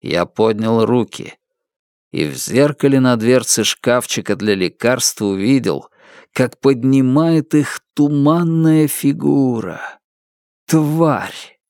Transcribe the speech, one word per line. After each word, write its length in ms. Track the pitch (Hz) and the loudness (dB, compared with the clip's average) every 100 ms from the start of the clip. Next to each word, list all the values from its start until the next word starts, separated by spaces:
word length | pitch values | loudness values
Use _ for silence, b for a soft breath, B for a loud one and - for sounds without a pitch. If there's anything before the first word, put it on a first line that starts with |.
Я 260 | - 85 87 | -4 -4 -4
поднял 580 | - 110 107 110 113 | -2 -2 0 0 0
руки 500 | 110 123 110 - - - _ _ _ _ _ _ _ | 2 0 -2 -10 -16 -18 _ _ _ _ _ _ _
и 140 | - | -6
в 100 | 78 123 | -6 -6
зеркале 640 | - 113 147 143 139 135 | -4 0 0 2 0 2
на 160 | 127 120 | 2 2
дверце 480 | 110 127 110 - | 2 2 2 -2
шкафчика 720 | 104 - - 120 - - 98 101 | -2 -2 0 0 -2 -8 -6 -4
для 180 | 107 | -2
лекарств 680 | 98 90 _ 117 127 - - | -2 -2 _ -2 0 -2 -2
увидел, 680 | 104 98 101 135 98 71 - b b b b | -4 -2 0 0 0 -4 -8 b b b b
как 260 | - 127 - | -2 -2 0
поднимает 920 | 139 131 127 135 131 135 165 160 151 | 0 2 2 2 4 2 2 2 2
их 260 | 151 139 - _ | 0 0 -6 _
туманная 960 | - 147 147 143 165 170 165 160 156 151 | -2 0 2 2 2 2 2 2 4 2
фигура. 920 | - 143 151 147 143 135 117 92 80 - - _ _ _ _ _ _ - | 0 -2 -2 0 0 0 -2 -6 -12 -14 -18 _ _ _ _ _ _ -2
Тварь! 920 | 160 151 156 160 123 98 - - _ _ | 0 0 0 0 0 -4 -14 -20 _ _